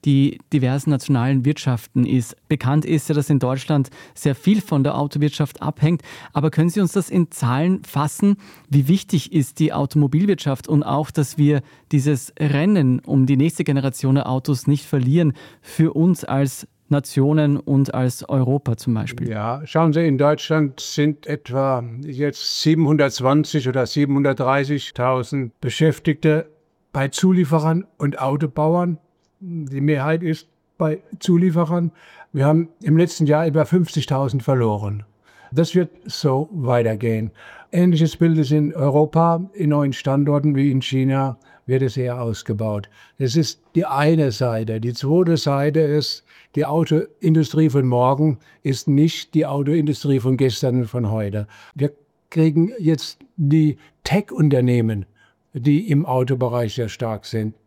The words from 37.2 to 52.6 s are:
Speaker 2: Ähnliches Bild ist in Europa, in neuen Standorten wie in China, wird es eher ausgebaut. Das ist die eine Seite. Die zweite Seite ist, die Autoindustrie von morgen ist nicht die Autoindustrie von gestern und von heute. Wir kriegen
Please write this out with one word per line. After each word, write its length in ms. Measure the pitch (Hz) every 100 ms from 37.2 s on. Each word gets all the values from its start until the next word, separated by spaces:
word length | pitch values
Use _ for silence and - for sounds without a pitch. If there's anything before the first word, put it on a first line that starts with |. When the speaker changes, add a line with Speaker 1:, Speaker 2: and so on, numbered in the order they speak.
| 110 - - - -
Speaker 2:
Ähnliches 460 | 175 180 165 160 -
Bild 220 | 165 160
ist 120 | 139
in 220 | 151 147
Europa, 720 | 131 143 143 151 165 170 170 190
in 160 | - 151
neuen 240 | 147 143
Standorten 640 | 127 139 135 147 147 147 139
wie 160 | 139
in 100 | 131
China, 560 | - 131 131 135 135 123 _ _ -
wird 160 | 131
es 140 | 131 131
eher 220 | 123 120
ausgebaut. 680 | 117 110 - 104 110 104 98 _ - _
Das 160 | 135 139
ist 260 | 156 - _ 170
die 100 | 196
eine 460 | 135 147 165 143
Seite. 480 | 107 127 113 113 110
Die 120 | 117
zweite 440 | 117 135 165 175 160
Seite 440 | 147 139 147 151
ist, 420 | 151 151 139 - _ - _ -
die 100 | 147
Autoindustrie 1040 | 156 160 160 - _ 170 160 147 151 156
von 160 | 135 131
morgen 540 | 123 127 135 156 131 _ _
ist 240 | 143 127 -
nicht 480 | 143 160 - - 156
die 100 | 143
Autoindustrie 760 | 139 139 165 147 131 143 135
von 180 | 123 131
gestern 400 | 135 107 131 123
und 100 | 117
von 240 | 123 110
heute. 340 | 110 101 104 104 - - -
Wir 160 | 143 - _ _ _
kriegen 400 | 160 160 151